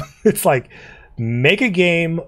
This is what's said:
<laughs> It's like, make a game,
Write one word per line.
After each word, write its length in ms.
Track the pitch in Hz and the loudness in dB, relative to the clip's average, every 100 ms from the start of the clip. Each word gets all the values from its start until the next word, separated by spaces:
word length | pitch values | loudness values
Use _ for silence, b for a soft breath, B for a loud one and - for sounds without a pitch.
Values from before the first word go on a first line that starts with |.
| - | -8
<laughs> 140 | _ | _
It's 200 | 214 - | 0 0
like, 240 | 180 135 - B B B B - | 0 -2 -4 B B B B -8
make 420 | 113 120 135 202 | -6 0 2 2
a 60 | 254 | 0
game, 520 | 180 180 170 165 165 | 0 0 0 -2 -4